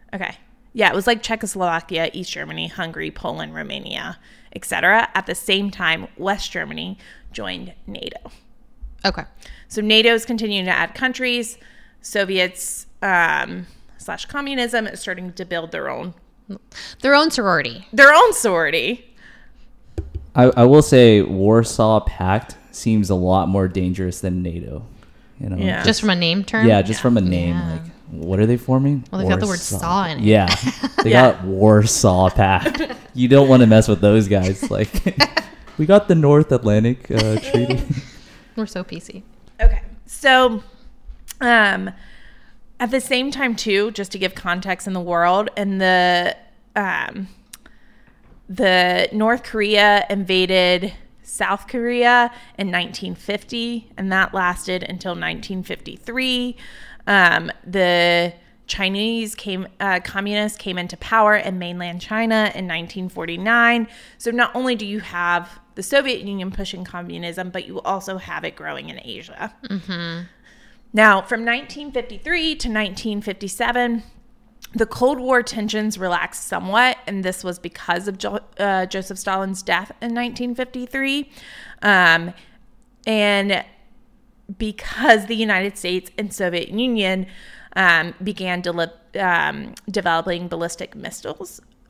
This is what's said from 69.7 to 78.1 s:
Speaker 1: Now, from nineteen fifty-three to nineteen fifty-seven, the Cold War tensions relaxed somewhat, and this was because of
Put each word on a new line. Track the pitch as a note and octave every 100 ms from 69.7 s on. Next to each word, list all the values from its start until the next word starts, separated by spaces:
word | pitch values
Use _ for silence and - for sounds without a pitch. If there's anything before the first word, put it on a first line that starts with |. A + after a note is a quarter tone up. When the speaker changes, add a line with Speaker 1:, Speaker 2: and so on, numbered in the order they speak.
| G3 E3+ F3 E3+ E3 F3 _ _ - - - _
Speaker 1:
Now, | G#3 G#3+ F#3+
from | F#3+ A3+
nineteen | A#3 A#3+ C#4+ D4 D4
fifty-three | C4 A#3+ G#3 D4+ E4+ D#4+ D4+
to | B3+
nineteen | G#3+ G#3 F#3 A3+ G#3
fifty-seven, | G#3 G3 G3 - A#3 B3 A#3+ A#3 - - _ _ _ _ -
the | - -
Cold | - B3 C#4+
War | B3+ B3+
tensions | A#3+ A3 G#3 G#3+ G#3+ G3+
relaxed | F#3 F3 F3 - -
somewhat, | F3+ F#3 G#3+ B3+ - -
and | G3
this | F#3 F3+
was | F#3 F3
because | F3 - - F3
of | G3+